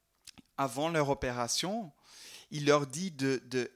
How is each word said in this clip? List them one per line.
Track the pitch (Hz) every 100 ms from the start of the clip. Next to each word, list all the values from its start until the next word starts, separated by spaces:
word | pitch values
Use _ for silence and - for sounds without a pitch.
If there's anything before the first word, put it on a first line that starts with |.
| _ _ - - - -
avant | 135 123 160
leur | 165 139
opération, | 139 131 123 120 - 170 220 175 - - - - - -
il | 151 143
leur | 147 139
dit | 143 190
de, | 143 135 131 127
de | 127 120